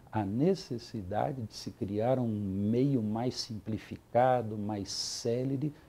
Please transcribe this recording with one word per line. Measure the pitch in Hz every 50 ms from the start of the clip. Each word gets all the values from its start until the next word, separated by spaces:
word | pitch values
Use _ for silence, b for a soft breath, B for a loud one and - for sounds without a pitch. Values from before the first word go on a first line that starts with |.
| B B -
a | 110 104
necessidade | 95 101 120 143 180 196 127 - - 127 113 - - - 113 98 90 101 104 123 139 147 131 113
de | 104 -
se | - - 113 98
criar | - 120 95 101 104 110 120 131 127
um | 123 117
meio | 110 104 104 98 95 98 101 104 113 120 131 143 139 123 107
mais | 107 107 113 123 127 120
simplificado, | - - - 110 104 - 107 110 98 - - 110 98 - - - 117 127 131 127 123 113 110 107
mais | 107 101 104 107 104 98 -
célere, | - - - - - - - 120 117 123 127 135 135 131 147 147 147 B B